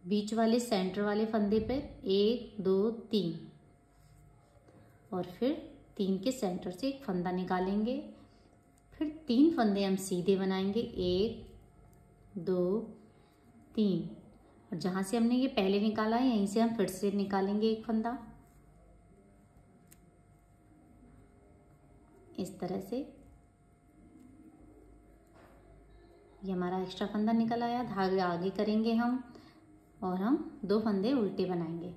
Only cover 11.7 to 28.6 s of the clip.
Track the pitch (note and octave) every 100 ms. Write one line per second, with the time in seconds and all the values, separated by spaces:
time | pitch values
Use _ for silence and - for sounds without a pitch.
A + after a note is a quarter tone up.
11.7 | - - - - - - G3+ E3 F#3 F3+
12.7 | G#3 A3+ - - - - _ - - -
13.7 | - G#3 E3+ E3 - - - - - -
14.7 | F3 F#3 F#3 F#3+ A#3+ A3+ B3 C4 - F#3+
15.7 | G3+ G#3+ G#3+ A3 A3+ C4 A3 G3 A3 A3+
16.7 | A3+ F3+ - G3+ G3 G3 G3 G3 G#3 A3
17.7 | A3 - A3 A3+ B3+ - - - - -
18.7 | - - - - - - - - - -
19.7 | - - - - _ - - _ - -
20.7 | - - - - - - - - - -
21.7 | - - - - - - - F#3 - F3
22.7 | F#3+ - B3 D4+ - - - - _ _
23.7 | _ _ - - - - - - - -
24.7 | - - - - - - - - - -
25.7 | - - - - - - - F#3+ F#3 F3+
26.7 | F#3 F#3 - G3+ G#3 G#3+ A3+ A3+ A#3 A#3
27.7 | A#3+ A#3 G3 F#3+ F#3+ F3+ E3+ F#3 F#3+